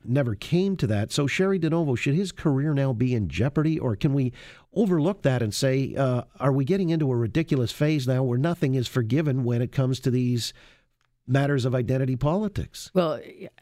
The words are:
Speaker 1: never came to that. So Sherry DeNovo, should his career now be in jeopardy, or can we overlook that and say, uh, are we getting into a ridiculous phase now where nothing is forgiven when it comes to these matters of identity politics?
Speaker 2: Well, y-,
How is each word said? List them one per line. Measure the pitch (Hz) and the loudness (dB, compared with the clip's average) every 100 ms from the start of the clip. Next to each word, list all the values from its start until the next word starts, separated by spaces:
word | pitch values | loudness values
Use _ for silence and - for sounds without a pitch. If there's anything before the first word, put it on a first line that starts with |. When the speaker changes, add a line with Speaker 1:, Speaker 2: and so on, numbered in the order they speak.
Speaker 1:
never | 110 139 120 101 | -2 -2 0 -4
came | - 175 196 190 | -2 0 0 0
to | 110 | 0
that. | 104 110 | 0 -2
So | - 143 | -2 -2
Sherry | - 190 190 | 0 0 2
DeNovo, | 160 165 147 120 | 0 0 0 0
should | 143 156 | 0 0
his | 190 | -2
career | - 160 135 156 | -4 -2 0 0
now | 139 135 | 0 0
be | 113 127 120 | 0 0 0
in | 85 | -2
jeopardy, | 78 135 156 156 156 | 0 0 2 0 0
or | 123 98 | -2 0
can | 151 | 2
we | 139 123 - - - _ 190 | 2 0 -4 -20 -20 _ 0
overlook | 214 170 156 - | 2 2 2 0
that | 139 123 | 0 2
and | 107 | 0
say, | - 135 135 131 - | 0 0 2 -2 -2
uh, | 131 123 - - | 0 0 -4 -2
are | 139 | 0
we | 135 135 | 2 2
getting | 196 170 | 0 2
into | 165 139 | 0 0
a | 120 | 0
ridiculous | 113 156 160 139 113 | 0 0 0 0 0
phase | - 151 151 127 | 0 0 2 0
now | 131 | 0
where | 131 120 | 0 0
nothing | 170 170 143 131 | 0 0 0 0
is | 117 | 0
forgiven | 131 110 143 151 131 120 | -2 0 0 0 0 0
when | 120 | 0
it | 123 | 0
comes | - 131 127 | 0 0 0
to | 135 | 0
these | 127 123 120 - - - _ _ _ _ _ - | 0 0 -2 -4 -12 -20 _ _ _ _ _ -2
matters | 135 143 139 | 0 2 0
of | 123 | 0
identity | 127 127 131 131 123 | 0 0 0 0 0
politics? | 147 190 208 - - - - | 0 0 -2 -6 -8 -12 -4
Speaker 2:
Well, | 185 160 123 - | -2 0 -2 -10
y-, | - 190 - | -18 -18 -16